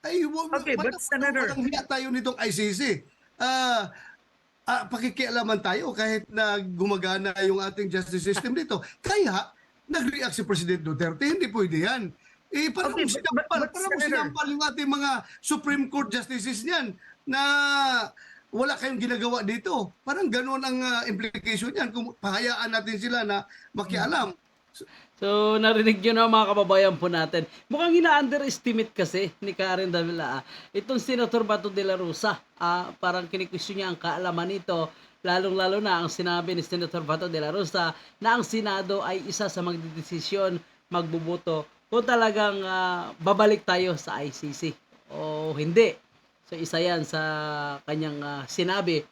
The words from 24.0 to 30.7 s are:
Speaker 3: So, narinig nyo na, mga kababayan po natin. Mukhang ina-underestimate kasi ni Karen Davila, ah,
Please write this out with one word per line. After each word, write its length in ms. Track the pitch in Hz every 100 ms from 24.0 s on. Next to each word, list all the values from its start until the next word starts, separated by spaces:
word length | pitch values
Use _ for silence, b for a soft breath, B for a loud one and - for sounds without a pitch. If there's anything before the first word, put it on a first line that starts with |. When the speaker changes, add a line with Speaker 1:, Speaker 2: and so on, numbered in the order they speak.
| 226 320 240 - _ _ _ - - B B _
Speaker 3:
So, 400 | 196 208 214 214
narinig 400 | 220 220 220 208
nyo 80 | 208
na, 160 | 226 226
mga 220 | 220 202
kababayan 440 | 202 190 190 196 165
po 80 | 175
natin. 400 | 170 160 170 160 B B
Mukhang 240 | 285 339 339
ina-underestimate 960 | 330 294 269 285 277 - - 226 220
kasi 400 | - 170 185 190 -
ni 160 | 202 180
Karen 320 | 190 185 190
Davila, 520 | 175 165 170 143 131
ah, 40 | - B B